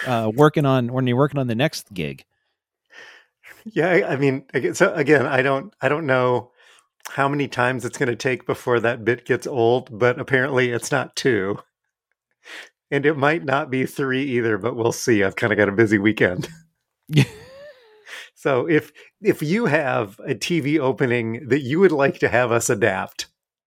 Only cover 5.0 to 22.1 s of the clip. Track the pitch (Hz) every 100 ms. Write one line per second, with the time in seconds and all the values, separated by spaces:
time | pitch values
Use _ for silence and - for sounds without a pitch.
5 | 143 143 123 131 135 135 104 - 131 151
6 | 147 131 127 123 - _ _ _ _ _
7 | - - 139 143 135 123 123 127 113 -
8 | 127 113 131 123 - - 131 120 113 120
9 | 107 120 - 123 - 131 113 123 127 104
10 | 123 123 123 131 139 127 123 117 - 139
11 | 127 - 135 107 98 - _ _ _ _
12 | _ _ _ _ - - - _ - 143
13 | 147 147 147 170 151 135 151 131 - -
14 | 135 127 143 120 113 101 113 120 113 -
15 | - 107 95 - 117 104 98 98 110 107
16 | 107 107 98 95 - - _ _ _ _
17 | - 151 480 427 494 539 587 508 453 427
18 | - - - _ 151 127 165 156 - -
19 | - _ 202 - 151 214 226 156 135 127
20 | 101 - 151 120 - 170 135 156 131 -
21 | 131 120 113 117 135 147 123 160 185 147
22 | 139